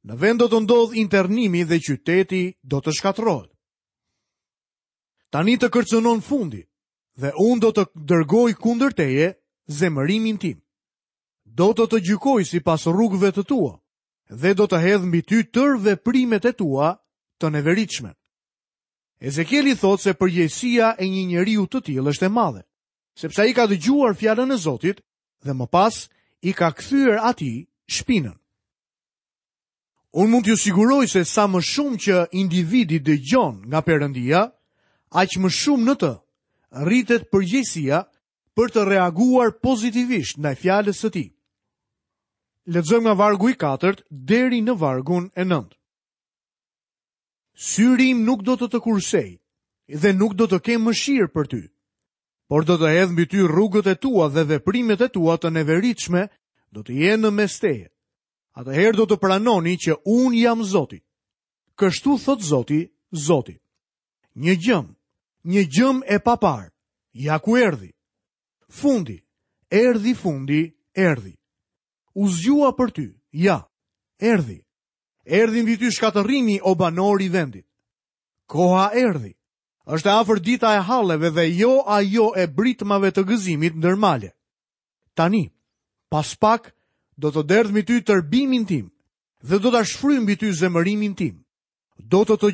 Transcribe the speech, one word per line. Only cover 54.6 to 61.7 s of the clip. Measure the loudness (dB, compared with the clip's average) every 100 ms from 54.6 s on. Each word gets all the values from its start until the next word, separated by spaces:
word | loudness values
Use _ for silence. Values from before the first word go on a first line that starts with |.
| -2 -2 0 0
e | 0
tua | 0 0 0
të | -2 -2
neveritshme | 0 0 0 -2 -2 -2 -2 -10 _ _ _
do | -18 -10
të | -2
jenë | 2 2 0
në |
mes | 0 -2 -2
teje. | -4 -4 -8 _ _ _ _ _ _
Atëherë | -16 -6 0 2 2
do | 0
të | 0
pranoni | 2 2 2 0 0 -2
që | -2 -2 0
unë | 2 2 2
jam | 2 0
Zoti. | 0 -2 -2 -10 _ _ _ _ _ _ _